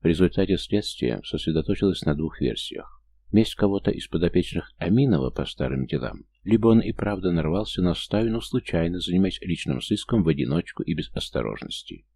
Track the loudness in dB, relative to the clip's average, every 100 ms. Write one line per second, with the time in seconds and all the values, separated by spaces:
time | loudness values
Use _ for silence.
0 | 2 4 4 4 0 0 0 -2 -2 -4
1 | -2 -2 -4 -6 0 -2 0 2 2 2
2 | 0 0 -2 -2 -2 -2 -8 -12 -14 -20
3 | _ _ 0 2 2 2 0 2 0 -2
4 | -4 0 2 2 0 -4 -8 _ 2 4
5 | 4 4 2 -2 -6 -4 -2 -2 -2 -4
6 | -4 -10 -18 _ 0 4 6 6 4 -4
7 | -4 -2 0 2 2 0 -2 0 0 0
8 | -2 0 0 -2 -2 -4 -2 -2 0 -2
9 | 0 2 2 0 -4 -4 -2 -4 -2 -4
10 | 0 2 2 2 2 0 -2 -6 -4 -4
11 | -4 -8 -6 -4 -4 -6 -10 -12 -12 -18
12 | _